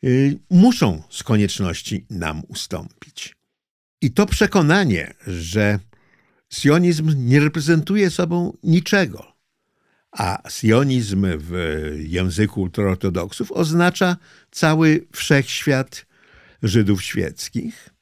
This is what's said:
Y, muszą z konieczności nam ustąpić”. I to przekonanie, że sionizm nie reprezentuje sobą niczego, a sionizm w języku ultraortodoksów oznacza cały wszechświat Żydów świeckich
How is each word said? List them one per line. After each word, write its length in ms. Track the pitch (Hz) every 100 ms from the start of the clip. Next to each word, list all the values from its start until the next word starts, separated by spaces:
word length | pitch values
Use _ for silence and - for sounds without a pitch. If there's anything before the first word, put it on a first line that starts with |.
Y, 360 | 135 127 139 143 _
muszą 540 | 180 226 - 123 78 -
z 140 | -
konieczności 800 | - 110 101 - 95 87 - 107 -
nam 320 | 98 82 78 -
ustąpić”. 880 | - - - - _ - - - _ _ _ _ _ _ _
I 100 | 131
to 140 | - 202
przekonanie, 880 | - 202 202 147 180 180 90 73 - -
że 520 | 87 85 95 104 104 95 _ _ _ _ _ _
sionizm 640 | - 143 156 175 160 156 147 123
nie 100 | 139
reprezentuje 720 | 151 160 147 165 156 202 190
sobą 480 | - 175 175 175 -
niczego, 680 | - 165 160 202 160 87 - _ _ _ _ _ _ _ _
a 380 | - 95 95 -
sionizm 760 | - 110 113 139 131 107 98 98 80
w 160 | 78 87 85 78 76 76 78
języku 540 | 90 92 85 107 -
ultraortodoksów 920 | 92 - 101 92 98 90 87 - 220
oznacza 680 | - 165 165 175 180 185 175 _ _ _
cały 560 | - 160 156 160 151 -
wszechświat 960 | - - 143 135 - - 135 135 - - _ _ _ _ _
Żydów 400 | 110 101 101 98
świeckich 840 | - - 82 - - - 233 - - _